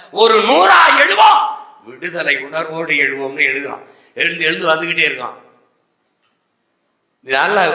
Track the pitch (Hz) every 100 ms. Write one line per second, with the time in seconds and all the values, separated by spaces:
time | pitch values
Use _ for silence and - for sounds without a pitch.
0 | - 180 226 220 208 285 381 349 339 -
1 | 285 415 440 415 - - - - - 131
2 | 170 170 147 143 139 160 160 160 165 147
3 | 139 135 135 143 143 135 139 113 - _
4 | _ - 165 170 160 180 170 160 170 170
5 | 156 127 120 - - _ _ _ _ _
6 | _ _ _ _ _ _ _ _ _ _
7 | _ _ 131 135 170 202 175